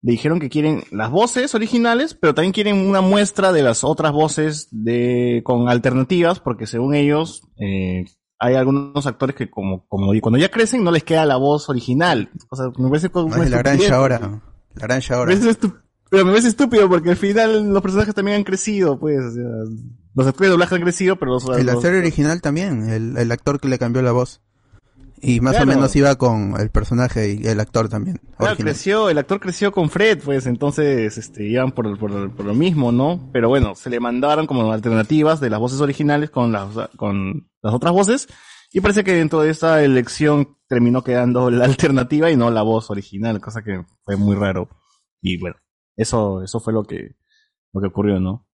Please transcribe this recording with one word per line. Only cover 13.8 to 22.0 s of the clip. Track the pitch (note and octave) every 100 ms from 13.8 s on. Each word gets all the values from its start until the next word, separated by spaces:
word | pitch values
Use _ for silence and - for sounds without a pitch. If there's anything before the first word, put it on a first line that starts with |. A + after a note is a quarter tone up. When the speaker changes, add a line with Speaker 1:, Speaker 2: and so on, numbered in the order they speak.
| - C3
Speaker 2:
ahora, | C3+ B2
Speaker 1:
porque | G#2 G#2+ - - _ -
Speaker 2:
la | G#2+
granja | B2+ - B2
ahora. | B2+
Speaker 1:
Me | F#3+
parece | A3+ A3
estu-, | G#3 - _ _ _
pero | F#3+ F#3
me |
parece | G#3 A#3+
estúpido | G#3+ C#4 A#3 G3
porque | F3+ E3
al | F3
final | G3+ G#3 A3+ A3 G#3
los | G3
personajes | F#3+ F#3+ G#3
también | G#3 G3 G#3
han |
crecido, | G3 F#3+ - G#3 F3 C#3
pues, | D3+ C#3+
o | B2+
sea, | A#2 A#2+ A2+ A2 A2+ A#2+ - _ -
los | C3
actores | C3 F#3+
de |
doblaje | F3 F3 F3+
han |
crecido, | E3+ F3 F#3 F#3
pero | C3+
los, | B2+ B2+ B2
Speaker 2:
En | B2+
la |
Speaker 1:
los | B2
Speaker 2:
serie | C3
original | F#3